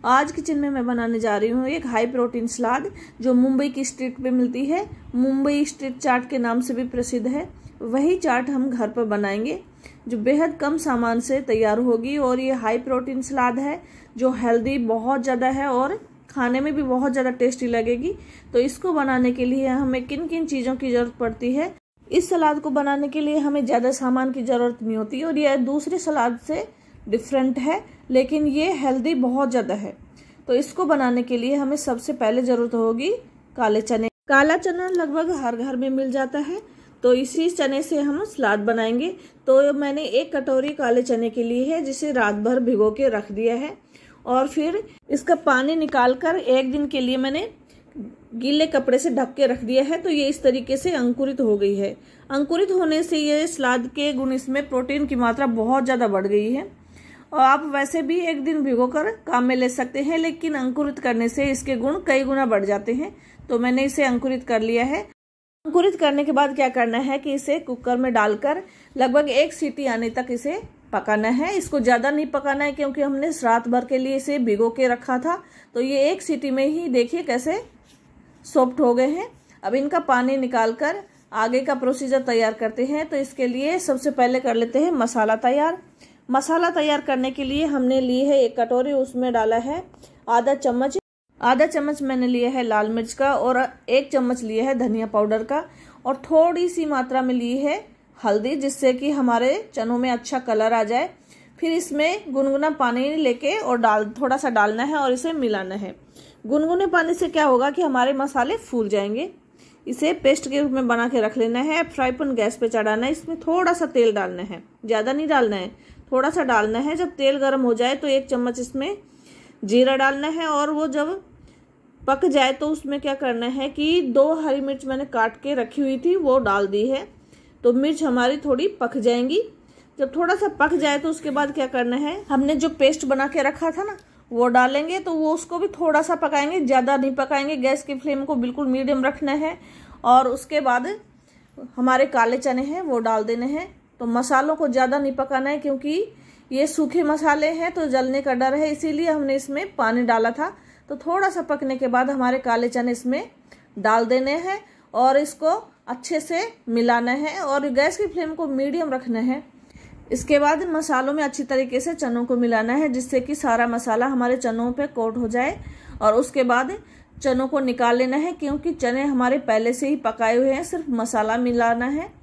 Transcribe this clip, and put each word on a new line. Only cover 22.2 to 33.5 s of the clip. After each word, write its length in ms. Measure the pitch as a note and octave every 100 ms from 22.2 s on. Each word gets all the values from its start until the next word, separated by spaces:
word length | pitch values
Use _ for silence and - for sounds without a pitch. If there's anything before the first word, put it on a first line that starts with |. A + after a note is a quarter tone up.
| F4
सलाद 300 | F4+ D#4 D4+
को 100 | D4+
बनाने 380 | C#4 C#4+ C#4 C#4+
के 140 | D4+
लिए 160 | D4 D4+
हमें 260 | C#4+ C#4+
ज़्यादा 260 | B3 A#3+ B3
सामान 400 | C4+ B3+ C4 C4
की 100 | C4
ज़रूरत 340 | A#3 A#3+ A#3+ A#3+
नहीं 140 | A3 A3
होती 240 | G#3+ C4
और 140 | D#4+ C4
यह 180 | C4+ C4+
दूसरे 400 | B3 D4 D4 F4+
सलाद 400 | E4+ D4+ A#3+ A#3+
से 280 | - D#4+ A4 _ _ - -
डिफरेंट 500 | A3+ - C4+ C4 B3+
है, 200 | C4 F#4+ - - -
लेकिन 380 | B3+ C4 D4+ D4+
ये 240 | C#4+ E4
हेल्दी 400 | D#4+ C4+ C4 A#3+
बहुत 360 | C#4 B3+ C4 C4+
ज़्यादा 220 | A#3+ G3+
है। 200 | G#3 G3+ - - - - - -
तो 60 |
इसको 320 | B3 C#4+ -
बनाने 380 | D4+ D4 B3+ A#3+
के 140 | B3 A#3+
लिए 180 | B3
हमें 200 | C#4+ C4+ D4
सबसे 360 | D4 A#3+ -
पहले 260 | B3+ A3 A#3+
ज़रूरत 320 | B3 A#3+ A#3
होगी 380 | A#3+ A3+ A3+ D#4 A#4+ - - _